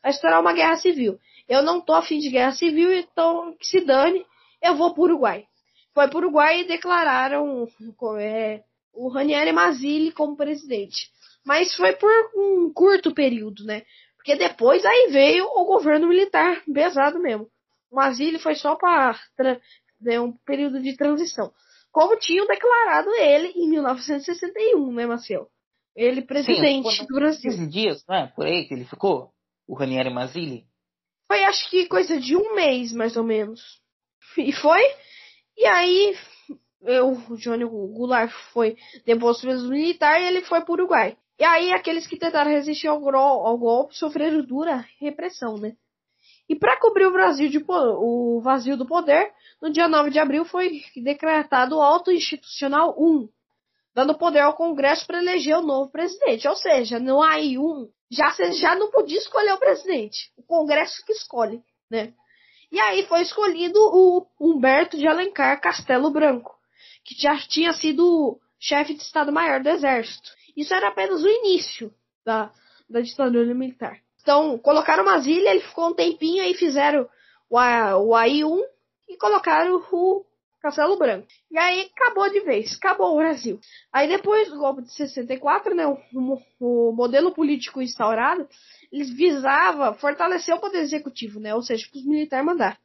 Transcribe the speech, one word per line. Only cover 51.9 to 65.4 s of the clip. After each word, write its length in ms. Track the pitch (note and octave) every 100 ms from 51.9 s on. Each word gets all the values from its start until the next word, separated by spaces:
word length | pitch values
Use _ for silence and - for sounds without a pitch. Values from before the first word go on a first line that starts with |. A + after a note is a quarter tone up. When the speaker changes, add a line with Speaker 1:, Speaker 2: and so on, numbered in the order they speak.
| E4 F4
Speaker 1:
Institucional 840 | F4 - D4+ - - C#4 C#4+ E4 -
um, 300 | E4 D4+ G#3+ _ _ _ _ _ _
dando 240 | A#3+ C#4 D4+
poder 220 | E4+ D4
ao 140 | C#4+
Congresso 520 | D4+ E4 C#4+ C#4 D4+ -
pra 120 | F4
eleger 380 | F4+ F4+ C4+ D#4+
o 60 |
novo 280 | D#4+ C4+ C4+
presidente. 560 | D4+ F4+ F#4+ C5+ A3+ C#4
Ou 100 | G4
seja, 420 | F#4+ C#4+ A3+ A#3
no 240 | B3+ C4+
A 180 | D#4+ D#4
I 160 | D4+ B3+
um, 320 | D4+ D4+ A3 _ _
já, 220 | A#3+ D4
cê 200 | - F4
já 220 | E4+ D#4+
não 160 | F#4 G#4+
podia 280 | C5 D4 E4
escolher 340 | - - G#4
o 60 | G4
presidente. 720 | C#5+ C#5 F#4+ D#4 G#3+ - - _
O 60 |
Congresso 640 | _ E4 D4+ D4 E4 - -
que 60 |
escolhe, 500 | G#4+ - A#3+ A3 A#3 _ _ _
né? 220 | A3+ A3+ _ _ _ _ _ _
E 80 | F4
aí 260 | G#4+ F#4+ -
foi 160 | E4+
escolhido 560 | F4 - G#4 E4 F4 G4+
o 460 | G#4+ F4+ F#4 F4+ - _
Humberto 560 | D#4 D#4 C4 C4+ E4+ D#4+
de 100 | D4+
Alencar 540 | D#4+ F#4+ G4